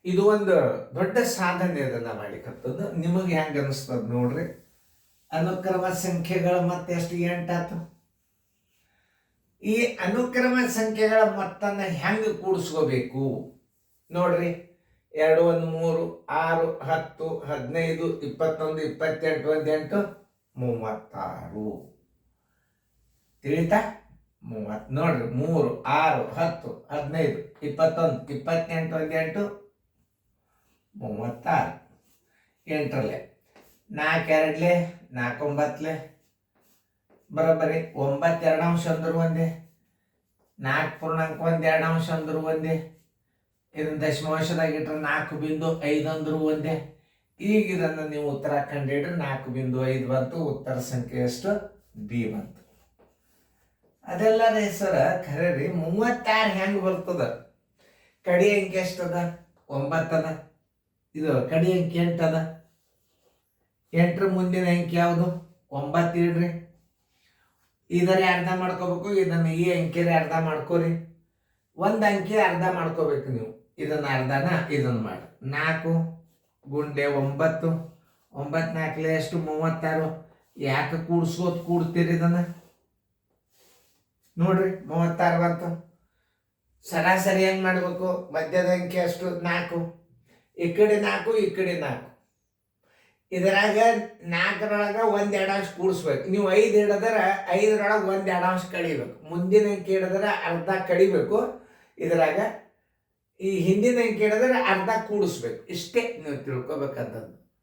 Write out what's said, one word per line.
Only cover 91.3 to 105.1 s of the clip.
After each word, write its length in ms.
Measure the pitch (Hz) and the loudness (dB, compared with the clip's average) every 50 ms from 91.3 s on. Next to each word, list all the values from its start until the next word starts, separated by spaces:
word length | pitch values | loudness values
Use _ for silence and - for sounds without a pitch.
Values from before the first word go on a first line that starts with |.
| 226 | 2
ಈ 140 | 220 196 175 | 2 2 0
ಕಡೆ 300 | - 190 185 180 170 165 | 0 -2 -2 -2 -2 -4
ನಾಲ್ಕು. 360 | 147 135 123 - - - - _ _ _ _ _ _ _ _ _ _ _ _ _ _ _ _ _ _ _ _ _ _ _ | -4 -6 -6 -8 -10 -16 -20 _ _ _ _ _ _ _ _ _ _ _ _ _ _ _ _ _ _ _ _ _ _ _
ಇದರಾಗ 460 | 185 180 180 196 196 202 208 214 196 214 226 233 226 214 - - - - | -2 2 2 4 4 4 4 4 4 6 6 6 6 4 -2 -6 -12 -12
ನಾಲ್ಕರೊಳಗ 720 | 165 170 170 170 180 - 202 190 214 208 208 208 208 208 202 226 226 | -6 -4 -2 0 0 0 0 -2 -2 -2 0 0 0 0 0 0 2
ಒಂದ್ 300 | 214 202 202 208 202 196 | 2 2 2 2 0 0
ಎರಡಾಂಶ 320 | 190 190 190 196 196 185 - - | 0 0 0 0 -2 -2 -6 -6
ಕೂಡಿಸ್ಬೇಕು. 520 | - 180 190 175 - - 151 135 - - 190 | 0 0 0 0 2 0 -2 -2 -2 0 0
ನೀವು 240 | 190 208 202 185 | 0 2 2 4
ಐದು 260 | 185 208 226 220 202 208 | 6 6 6 6 6 6
ಹಿಡಿದ್ರೆ 680 | 208 202 202 202 220 226 220 208 185 190 196 - - - | 6 6 2 2 2 2 2 4 2 2 0 0 -2 0
ಐದರೊಳಗ 580 | 180 196 214 214 214 208 202 202 214 214 190 190 | 2 4 4 4 4 2 2 2 2 2 2 0
ಒಂದ್ 200 | 190 190 190 190 | 0 0 0 0
ಎರಡಾಂಶ 340 | 180 180 175 180 185 180 170 - | 0 2 2 2 0 0 -4 -6
ಕಳಿಬೇಕು. 580 | - 175 170 160 147 131 - - - - - 156 | -4 -4 -2 -2 -2 -4 -6 -8 -12 -16 -14 -8
ಮುಂದಿನ 360 | 170 170 180 185 202 214 214 202 | -4 -2 0 6 6 6 6 6
ಅಂಕೆ 220 | 202 190 175 190 | 0 -2 -2 0
ಹಿಡಿದ್ರೆ 360 | 190 190 185 185 190 196 208 208 | 0 0 0 0 0 0 0 0
ಅರ್ಧ 400 | 202 - - 175 170 165 - 190 190 185 - - | -2 -2 -2 -2 -4 -2 -2 -2 -2 -2 0 0
ಕಡಿಬೇಕು. 800 | 175 180 196 190 185 - - - 208 240 247 - - - - - - _ _ _ _ - | 4 6 6 6 6 2 0 2 0 0 0 -2 -6 -12 -18 -20 -20 _ _ _ _ -6
ಇದ್ರಾಗ 400 | - 165 170 165 160 151 151 190 220 208 - - - _ _ _ _ _ _ _ _ _ _ _ _ _ _ _ | -2 0 4 4 4 2 2 0 -2 -2 -4 -8 -18 _ _ _ _ _ _ _ _ _ _ _ _ _ _ _
ಈ 100 | 185 196 | -4 -2
ಹಿಂದಿನ 480 | 190 180 170 185 196 208 226 247 247 233 | 0 2 2 4 4 4 4 2 2 2
ಅಂಕೆ 260 | 226 214 202 - 214 | 0 0 0 0 2
ಹಿಡಿದ್ರೆ 380 | 214 214 220 254 254 254 254 | 2 4 4 4 4 4 2
ಅರ್ಧ 280 | - 190 196 185 175 226 220 220 - | 2 2 0 0 0 0 0 -2 -2
ಕೂಡಿಸ್ಬೇಕು. 580 | - | -2